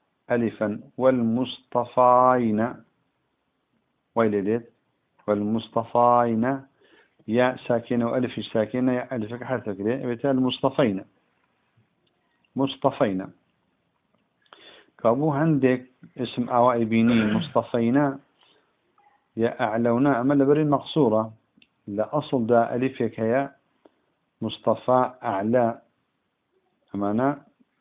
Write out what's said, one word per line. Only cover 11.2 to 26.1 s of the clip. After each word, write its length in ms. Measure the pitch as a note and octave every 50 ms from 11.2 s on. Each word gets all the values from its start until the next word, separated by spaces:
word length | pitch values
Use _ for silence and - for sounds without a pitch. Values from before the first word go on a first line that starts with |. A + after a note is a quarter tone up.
| _ _ _ _ _ _ _ _ _ _ _ _ _ _ _ _ _ _ _ _ _ _ _ _ _ _ _
مصطفين. 680 | B2 C#3 C3+ - - - C3+ - - C#3 G#2+ F#2+ F#2 F#2+ - - _ _ _ _ _ _ _ _ _ _ _ _ _ _ _ _ _ _ _ _ _ _ _ - - - - - - _ _ _ _
كابو 340 | - A2+ A#2+ C3+ D3+ D#3+
عندك 540 | C#3 C#3 D#3+ E3 D#3 C3+ C3 B2+ B2+ B2+ B2+ - _ _ - - _
اسم 320 | C#3 B2 A2 - B2+ A#2+ A#2
أوائي 360 | B2+ A#2+ A#2+ B2+ B2 A#2 A2+
بيني، 500 | A2 A2+ A2+ A2+ A#2 A#2+ A2+ A2 G#2 G#2
مصطفين، 840 | - - - - B2 A#2 - - A#2+ A#2 A#2 B2+ C#3+ D3 C#3 C3+ - - _ _ _ _ _ _ _ _ _ _ _ _ _ _ _ _ _ _ _ _ _ _
يا 240 | A2 A2+ A#2+ - -
أعلونا، 600 | B2+ A2 A2 A#2 A#2 A#2+ A#2 A#2+ C#3 - B2+ A#2
أما 140 | B2 C3+ D3
لبري 280 | C#3 C3+ C3+ D3 D3+
المقصورة، 720 | D#3 D3 C#3+ C3 - - - D#3+ C#3 A2+ G#2+ A2 A2+ A2+ A2 _ _ _ _ _ _ _ _ _ _
لأصل 600 | A2 G2+ G#2 G#2+ - - D3+ C#3+ - D3 B2+ A2+
دا 280 | A2 A#2+ A#2 A#2 - -
ألفك 460 | B2 C3 C3 C3+ - A#2+ A2 - -
هي 300 | A2+ A2+ A#2+ C3+ C#3 C#3 - _ _ _ _ _ _ _ _ _ _ _ _ _ _ _ _ _
مصطفى 680 | A2+ A2 - - - A#2+ A2 - - - B2+ B2+ B2+ B2 B2+ -
أعلى. 580 | - A#2+ G2+ F#2+ G#2 A2 A#2+ B2+ A#2+ A2+ A#2 - _ _ _ _ _ _